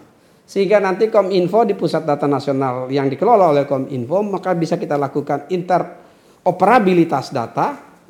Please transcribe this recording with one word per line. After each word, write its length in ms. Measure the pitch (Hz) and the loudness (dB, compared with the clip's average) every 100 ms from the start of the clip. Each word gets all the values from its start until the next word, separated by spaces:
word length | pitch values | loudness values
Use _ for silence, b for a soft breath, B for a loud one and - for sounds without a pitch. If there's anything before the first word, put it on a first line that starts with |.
| - _ b b _ | -20 _ b b _
Sehingga 320 | 196 190 208 | -2 2 2
nanti 320 | 190 185 220 | 2 0 2
Kominfo 560 | 220 190 190 175 208 226 | 2 2 0 2 2 0
di 80 | |
pusat 320 | 196 165 160 143 | 0 -2 -2 -2
data 240 | 143 143 | -2 0
nasional 640 | 139 135 135 135 127 127 | -2 -2 -2 -2 -4 -4
yang 160 | 139 135 | -2 -2
dikelola 480 | 135 202 226 180 143 | 0 2 4 6 4
oleh 80 | 139 | 0
Kominfo, 560 | 135 135 135 120 180 | -2 -4 -6 -4 -4
maka 320 | 208 185 190 | -2 -4 -4
bisa 240 | 175 160 170 | -2 -2 -4
kita 240 | - 147 | -2 -2
lakukan 480 | 135 151 139 143 - | -2 -4 -4 -6 -4
interoperabilitas 1800 | 180 180 175 - - - _ _ _ 185 180 185 254 190 175 165 143 - | -6 -2 -2 -2 -10 -20 _ _ _ -4 2 4 4 4 4 2 0 -4
data 400 | 135 113 151 196 277 - _ | -6 -6 -2 -4 -4 -16 _